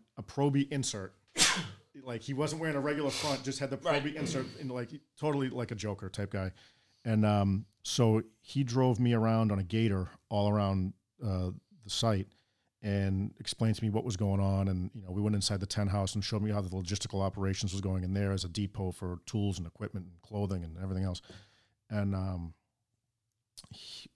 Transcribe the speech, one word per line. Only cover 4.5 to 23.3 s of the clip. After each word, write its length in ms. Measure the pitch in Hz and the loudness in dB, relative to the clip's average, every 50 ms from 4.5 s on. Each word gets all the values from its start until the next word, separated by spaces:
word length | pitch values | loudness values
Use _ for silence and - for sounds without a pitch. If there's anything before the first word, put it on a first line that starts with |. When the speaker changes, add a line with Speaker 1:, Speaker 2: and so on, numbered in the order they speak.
| - - | -8 -10
Speaker 1:
and, 100 | - 131 | -8 -6
like, 220 | 127 123 120 - 160 143 - _ _ - | -6 -6 -6 -8 -10 -14 -18 _ _ -4
totally 300 | 147 151 147 139 135 131 | -2 0 2 2 0 0
like 220 | 120 123 120 110 | -2 -4 -4 -4
a 40 | 120 | -4
Joker 320 | 101 101 107 101 - - 92 | -4 -4 -4 -4 -4 -6 -8
type 220 | - - 101 95 | -4 -4 -4 -2
guy. 220 | - 98 92 92 - - - - _ _ _ _ _ _ - | -2 -2 -2 -2 -4 -8 -16 -20 _ _ _ _ _ _ 0
And, 220 | 117 110 107 107 | 2 4 6 6
um, 400 | 107 104 104 101 98 95 98 - - _ _ | 6 6 6 6 4 4 2 0 -4 _ _
so 400 | - - - - 123 110 110 110 110 - _ _ | -10 -2 2 4 6 6 6 4 2 -2 _ _
he 220 | _ - - 135 139 | _ -6 -2 0 0
drove 360 | 120 117 131 127 127 120 101 | 2 4 4 4 4 4 4
me 140 | 123 120 120 | 4 4 4
around 380 | 113 110 113 113 113 113 107 | 4 4 4 4 4 4 4
on 60 | 104 95 | 2 2
a 60 | 95 | 0
gator 440 | 87 98 113 113 110 98 92 90 - - - _ - | 0 2 2 4 4 4 2 0 -2 -6 -14 _ -2
all 180 | 110 104 101 104 | 0 2 4 4
around, 440 | 104 104 101 98 98 95 92 95 - _ _ _ _ - 123 | 4 4 4 4 2 2 0 -2 -4 _ _ _ _ -6 -4
uh, 260 | 107 95 92 92 90 92 - - _ - - 113 | -2 -2 0 0 -2 -4 -6 -12 _ -20 -18 -10
the 60 | 101 | -6
site 380 | - - 117 113 107 95 92 - - _ _ _ _ _ _ _ _ _ - | -2 0 2 4 4 2 0 -4 -10 _ _ _ _ _ _ _ _ _ -4
and 500 | 104 101 101 98 98 95 95 101 107 - - | -2 0 2 2 2 2 0 0 -2 -4 -8
explained 380 | - - - - 117 110 107 - | -10 -8 -4 0 0 0 0 0
to 60 | 117 | 0
me 60 | 107 | 0
what 140 | 101 110 - | 0 0 -2
was 140 | 123 107 90 | -2 -2 0
going 220 | 107 101 98 98 | 0 2 2 2
on. 280 | 98 98 98 98 98 98 | 2 2 2 2 2 0
And, 240 | 92 92 90 98 - | 0 -2 -2 -4 -8
you 80 | 113 | -10
know, 80 | 95 92 | -10 -6
we 100 | 90 101 | -4 0
went 140 | 104 107 104 | 0 2 2
inside 280 | 101 98 - 104 95 | 2 0 0 0 -2
the 40 | 98 | -2
tent 240 | - - - 104 98 | -4 -2 0 0 0
house 240 | 90 101 98 95 - | 2 0 0 0 0
and 100 | 107 95 | -2 -2
showed 200 | - 117 104 104 | -2 -2 0 0
me 80 | 107 | 0
how 100 | 104 104 | 0 0
the 80 | 95 90 | -2 -2
logistical 520 | 92 95 92 87 104 98 - - - 98 98 | -4 -4 -4 -2 -2 -4 -4 -2 -2 0 0
operations 480 | 95 - 101 98 95 95 - - 95 | 0 0 0 0 0 0 0 -2 -4
was 100 | 87 98 | -2 -2
going 220 | 95 98 95 92 92 | -2 -2 -2 0 0
in 100 | 90 95 | 0 0
there 180 | 101 101 98 98 | 2 2 2 2
as 100 | 92 95 | 0 -2
a 60 | 90 | -4
depot 420 | 85 107 101 98 - - 98 92 | -4 -4 -4 -4 -2 -4 -4 -4
for 280 | 87 - 95 90 90 85 - | -4 -6 -6 -6 -6 -8 -8
tools 320 | - - 107 101 101 92 87 | -4 -2 0 0 0 0 -2
and 80 | 87 | -4
equipment 400 | 82 - - 107 104 - 98 87 | -8 -10 -10 -10 -8 -8 -8 -10
and 160 | 90 87 85 | -12 -16 -20
clothing 420 | - - 107 101 101 92 98 90 85 | -16 -8 -4 -2 -2 -2 -2 -4 -6
and 140 | 80 80 87 | -6 -8 -8
everything 280 | 95 95 95 92 95 | -6 -4 -2 -2 -2
else. 180 | 95 87 - - - - - - _ _ _ _ _ _ _ _ - | -2 -4 -6 -8 -14 -20 -20 -20 _ _ _ _ _ _ _ _ -6
And, 240 | 104 104 101 98 98 | -2 0 0 0 0
um, 400 | 95 95 95 92 87 85 85 82 _ _ _ _ _ _ _ _ _ _ _ _ _ _ _ | 0 -2 -2 -4 -6 -6 -8 -12 _ _ _ _ _ _ _ _ _ _ _ _ _ _ _